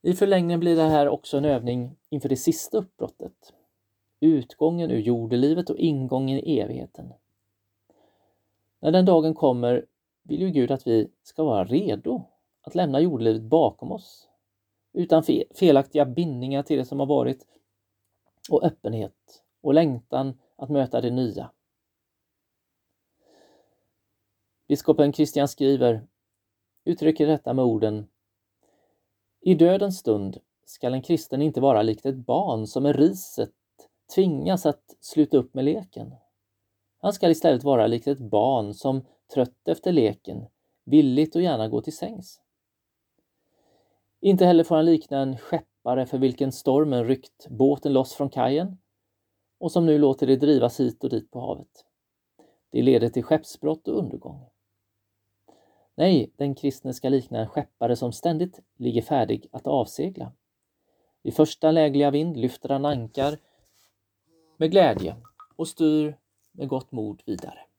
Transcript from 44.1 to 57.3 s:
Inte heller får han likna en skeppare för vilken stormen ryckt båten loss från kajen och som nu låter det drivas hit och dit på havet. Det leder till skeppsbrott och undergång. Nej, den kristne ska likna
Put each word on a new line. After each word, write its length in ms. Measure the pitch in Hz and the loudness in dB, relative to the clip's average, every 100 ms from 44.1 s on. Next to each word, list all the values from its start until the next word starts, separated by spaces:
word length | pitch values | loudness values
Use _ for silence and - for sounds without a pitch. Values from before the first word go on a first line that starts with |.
| _ | _
Inte 260 | 190 190 180 | 2 4 6
heller 180 | 170 | 6
får 120 | 165 160 | 4 2
han 100 | 165 | 4
likna 320 | 160 - 139 | 2 0 -4
en 200 | 135 131 | -4 -6
skeppare 680 | - 165 - _ 120 127 127 | -6 -8 -8 _ -4 -4 -2
för 120 | 131 | 0
vilken 340 | 131 127 135 | -2 0 -6
stormen 540 | 131 - 135 151 127 117 | -4 0 2 2 0 -2
ryckt 420 | 131 - _ - | -4 -4 _ -18
båten 440 | 113 135 143 143 | 0 0 0 0
loss 200 | 135 131 | 0 0
från 160 | - 143 | -4 -6
kajen 480 | - 120 143 190 185 _ _ _ _ _ _ _ _ | -2 -2 -2 -4 -10 _ _ _ _ _ _ _ _
och 140 | 170 | -4
som 140 | 180 170 | 0 4
nu 120 | 147 | 4
låter 300 | 143 135 - | 4 2 2
det 80 | 131 | 2
drivas 440 | 143 139 120 - | 4 4 2 0
hit 240 | 123 - | -4 -2
och 60 | 135 | -6
dit 220 | 120 - | -6 -8
på 80 | 123 | -14
havet. 460 | 127 - - _ _ _ _ _ _ _ _ _ _ | -10 -12 -12 _ _ _ _ _ _ _ _ _ _
Det 120 | 123 | 0
leder 280 | 123 123 117 | 4 4 2
till 140 | 123 | -4
skeppsbrott 640 | - 156 156 - 147 160 - | -2 -2 -2 -8 -6 -6 -4
och 100 | 320 | -6
undergång. 480 | 135 - - - 127 _ _ _ _ _ _ _ _ _ _ _ _ _ _ - | -6 -10 -16 -20 -20 _ _ _ _ _ _ _ _ _ _ _ _ _ _ -2
Nej, 380 | 170 170 110 _ | 2 2 0 _
den 200 | 143 135 | -6 -4
kristne 380 | 143 139 131 | -6 -6 -12
ska 160 | 127 131 | -6 0
likna 300 | 135 127 | 0 -2